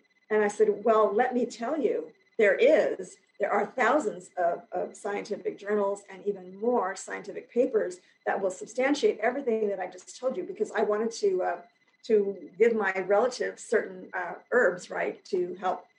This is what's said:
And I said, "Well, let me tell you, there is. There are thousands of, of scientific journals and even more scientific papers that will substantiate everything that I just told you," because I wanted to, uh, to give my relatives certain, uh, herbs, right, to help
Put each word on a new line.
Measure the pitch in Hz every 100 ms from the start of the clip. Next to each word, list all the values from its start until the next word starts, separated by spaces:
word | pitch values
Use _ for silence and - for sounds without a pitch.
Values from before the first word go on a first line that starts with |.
| _ _ -
And | 214
I | 208
said, | 208 220 202
"Well, | 233 214 208
let | 202 247
me | 247 233
tell | - 233 311
you, | 214 156 156 - _ -
there | 208 180
is. | 247 294 147 - 185 - _ -
There | 202
are | 202 214
thousands | - 226 294 220 175 - -
of, | 170 - -
of | 175 175 -
scientific | 202 202 190 190 - 160
journals | 196 208 196 202 -
and | 190 202
even | 185 180 190
more | 226 240 185 190
scientific | - 190 190 170 -
papers | 240 277 214 180 180 _ _ -
that | 196
will | 190
substantiate | 180 208 - 269 294 220 -
everything | 226 262 254 220 208
that | 190
I | 180
just | 180 - -
told | 254 185
you," |
because | 165 190 208
I | 202
wanted | 208 208 226
to, | - 202 185
uh, | 180 175 - _ _ _
to | - 214 196 196 - 175
give | 233 220
my | 196 190
relatives | 180 202 247 - 190 -
certain, | - 220 185 185 -
uh, | 190 175 180 -
herbs, | 240 196 175 -
right, | - 185 -
to | - 180 180 180
help | 185 - -